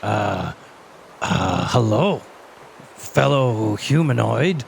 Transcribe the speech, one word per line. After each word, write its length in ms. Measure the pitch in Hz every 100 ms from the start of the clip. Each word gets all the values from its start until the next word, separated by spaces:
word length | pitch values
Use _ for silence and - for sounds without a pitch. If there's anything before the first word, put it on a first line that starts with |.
uh, 520 | 101 104 101 95 87 82 - - - - - -
uh, 460 | - - - - 170
hello, 520 | 131 113 107 185 151 - - - - - - -
fellow 800 | - - - 139 143 127 113 110
humanoid. 880 | 104 - 143 160 120 110 113 156 175